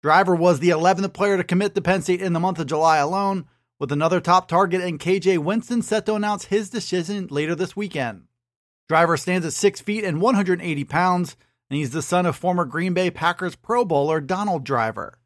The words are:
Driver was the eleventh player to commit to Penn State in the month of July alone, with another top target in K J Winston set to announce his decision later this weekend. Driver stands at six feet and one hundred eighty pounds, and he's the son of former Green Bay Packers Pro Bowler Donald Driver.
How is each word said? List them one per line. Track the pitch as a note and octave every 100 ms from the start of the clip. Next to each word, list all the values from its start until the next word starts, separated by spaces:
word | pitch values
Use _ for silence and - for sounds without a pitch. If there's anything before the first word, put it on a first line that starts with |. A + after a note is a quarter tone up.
Driver | E3+ D#3+ F3+
was | F3 F3 D#3
the | F3
eleventh | D#3+ F3 F#3 G3
player | - G3+ G3
to |
commit | E3+ F3+ G3+ G3
to |
Penn | E3+ F#3+
State | F3 F3+
in | F#3+
the | E3+
month | F3+ E3+
of | D3
July | D#3 D#3+ D#3
alone, | C#3+ F#3+ G3 F#3+ D3+ _ _ _
with | C#3+
another | D3 E3 F3+
top | E3+ F3+ F3+
target | E3+ F#3+ F#3
in | F3+ D3+
K | E3+ F#3+
J | F3+ F3+
Winston | D3 A3+ - A#3+
set | - G#3+ G#3+
to | G#3+
announce | G#3 G#3 -
his | G3+ G3+
decision | A#3 - F3+ E3 G3+ F3+
later | C#3+ D3+
this | E3+ F#3 -
weekend. | G#3 D#3 B2 F#2+ _ _ _ _ _ _ _
Driver | D#3+ E3+ D#3+
stands | - F3+ E3
at |
six | - G3+ G3
feet | - G#3+ G3+
and | D#3
one | G#3+ G3+
hundred | F#3 F3+
eighty | F3 D3 C#3
pounds, | D3+ F#3 F3+ E3+ - _ _ _
and | C#3+
he's | C#3
the | D3+
son | D3 F3 F3
of | D#3
former | F3+ F3+ D3+
Green | C#3+ F#3
Bay | F3+ F3+
Packers | E3+ E3 F3 F3+ -
Pro | - A#3+
Bowler | A3+ D3 D3 D#3
Donald | C#3 F#3 G#3 E3+
Driver. | C3 B2+ A2+ A2 - _